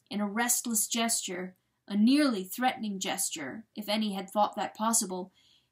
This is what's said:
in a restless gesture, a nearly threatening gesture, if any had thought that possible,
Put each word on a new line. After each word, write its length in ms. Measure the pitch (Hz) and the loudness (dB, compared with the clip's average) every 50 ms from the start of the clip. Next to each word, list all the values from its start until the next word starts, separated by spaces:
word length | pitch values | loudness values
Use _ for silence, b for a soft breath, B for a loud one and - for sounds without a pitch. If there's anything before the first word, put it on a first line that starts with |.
| _ - | _ -6
in 100 | - 208 | -2 -2
a 80 | 208 208 | -2 0
restless 580 | 196 226 240 240 - - - 240 233 214 - | 0 0 2 2 2 0 0 0 0 0 0
gesture, 680 | - - 233 226 226 226 - - - 185 175 185 185 - _ _ _ _ _ _ | 0 0 0 0 0 0 -2 -2 -4 -6 -6 -6 -8 -10 _ _ _ _ _ _
a 100 | - 202 | -2 2
nearly 460 | 208 214 240 269 294 302 277 233 190 | 4 6 6 6 6 4 4 2 0
threatening 560 | 185 190 - - 247 254 - - 220 214 196 190 | -4 -6 -4 0 0 0 0 0 -6 -6 -4 -4
gesture, 680 | 190 185 - 185 - - - 330 294 - - 220 - _ - | -4 -4 -2 -2 -2 -4 -4 -6 -8 -8 -10 -12 -14 _ -12
if 120 | - 208 196 | -10 -4 -2
any 260 | 202 220 220 208 190 | 0 0 0 0 -2
had 160 | 190 185 190 | -4 -6 -2
thought 260 | - 214 208 - - | 2 2 2 2 2
that 200 | 214 - - - | -2 -4 -4 -4
possible, 560 | - 214 226 226 - 214 185 185 185 185 185 b b b b b b b b | -2 0 2 2 2 2 0 -4 -6 -6 -8 b b b b b b b b